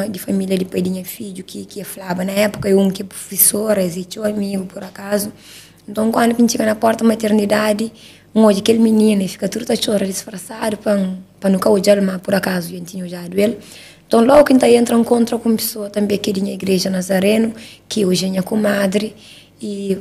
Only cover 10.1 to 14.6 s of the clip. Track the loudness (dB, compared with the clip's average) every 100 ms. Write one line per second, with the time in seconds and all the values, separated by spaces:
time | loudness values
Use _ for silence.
10.1 | -6 -10 -14 -14 -6 -6 -4 -2 0 -2
11.1 | -6 -12 -4 0 2 2 2 4 4 2
12.1 | -2 -2 -2 0 -4 -6 -12 -12 -10 -10
13.1 | -10 -6 0 0 -2 -12 -20 -20 -16 0
14.1 | 2 6 6 8 6